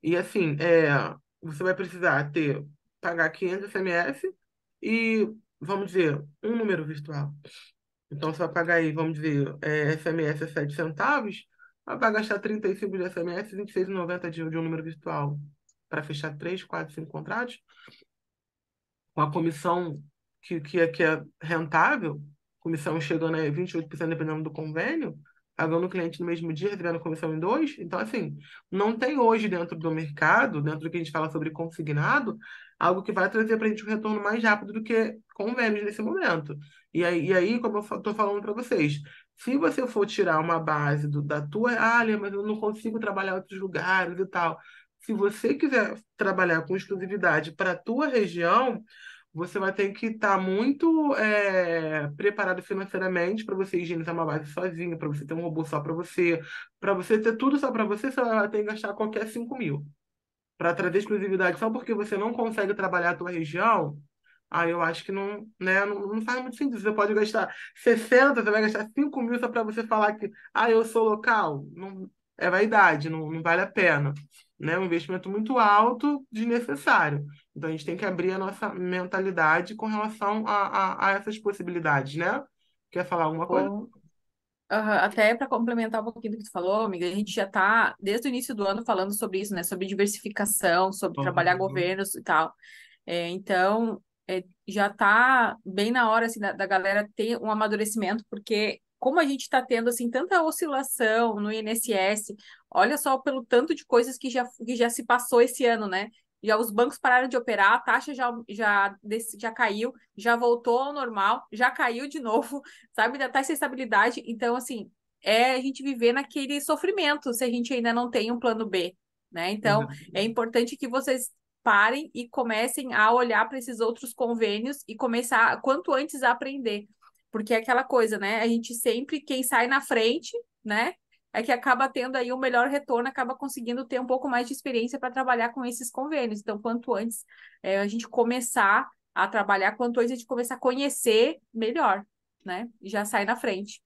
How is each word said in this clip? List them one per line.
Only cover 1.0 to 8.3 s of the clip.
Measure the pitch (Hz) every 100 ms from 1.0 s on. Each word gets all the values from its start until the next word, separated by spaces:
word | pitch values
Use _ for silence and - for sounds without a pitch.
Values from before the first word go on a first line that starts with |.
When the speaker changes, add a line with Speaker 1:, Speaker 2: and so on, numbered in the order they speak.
| 95 - _ _
Speaker 1:
você | 170 147
vai | 185
precisar | 185 185 180 175 139 147
ter, | 165 151 139 - - _ _
pagar | 175 170 160
quinhentos | - 185 190 202
S | 202
M | 185
S | 170 156 - 381 - _ _ _ _
e, | - 226 226 220 208 - _ _
vamos | 151 196 202
dizer, | 180 165 147 - _
um | 214 233
número | 214 175 151
virtual. | 151 151 147 143 - - - - _ _ _ _
Então, | 147 156